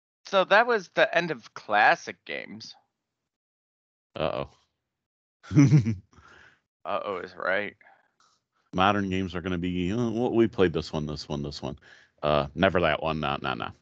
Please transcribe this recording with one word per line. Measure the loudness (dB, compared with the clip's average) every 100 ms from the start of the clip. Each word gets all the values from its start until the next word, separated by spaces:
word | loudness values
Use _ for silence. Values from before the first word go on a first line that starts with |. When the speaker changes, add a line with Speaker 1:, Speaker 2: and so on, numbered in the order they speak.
| _ _ -2
Speaker 1:
So | 0
that | 4 4 4
was | 0 -2
the | 0 2 2
end | -2
of | -4 -12
classic | -16 -2 4 4 4 -2 -14 -12
games. | -12 -12 -16 -18 -20 _ _ _ _ _ _ _ _ _ _ _ _ _ -6
Speaker 2:
Uh-oh. | -6 -6 -10 _ _ _ _ _ _ _ _ _
<laughs> | 0 4 6 6 2 -4 -10 _ -20 -20 -20 _ _ _
Speaker 1:
Uh-oh | -8 -6 -6 -8
is | -10 -8
right. | -4 -4 -4 -12 _ _ _ _ _ _ _ _ _
Speaker 2:
Modern | 0 2 2 -2
games | -4 -4
are | -6
gonna | -4 -4
be, | -2 -2 -2
"Uh, | -2 -2
well, | -2 0
we | 2 2
played | 2 0
this | 0 -6
one, | -6 -6
this | -8 -8
one, | -8
this | -8 -8
one. | -10 -12 _ -20 _ _
Uh, | 0 0 0
never | 2 2 4
that | 0 0
one. | -2 -4
Nah, | -4 -4
nah, | -6
nah." | -8 -10 -14